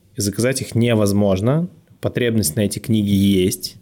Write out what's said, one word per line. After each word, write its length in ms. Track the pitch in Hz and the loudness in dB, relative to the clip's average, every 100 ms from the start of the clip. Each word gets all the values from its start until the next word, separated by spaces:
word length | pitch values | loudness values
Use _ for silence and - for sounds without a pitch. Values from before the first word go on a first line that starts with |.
| _ - | _ -6
и 40 | |
заказать 400 | 101 98 120 127 | -4 -2 -2 -2
их 140 | - | -4
невозможно, 920 | 113 120 113 104 101 104 95 110 151 175 - _ _ | 0 2 2 2 2 2 2 0 0 -2 -8 _ _
потребность 520 | 117 - 123 113 101 - | -6 -2 -2 0 -2 0
на 40 | |
эти 180 | 101 - | -2 -2
книги 320 | - 110 101 | -2 0 2
есть, 640 | 101 98 95 92 - - - | 2 4 4 2 -2 -10 -16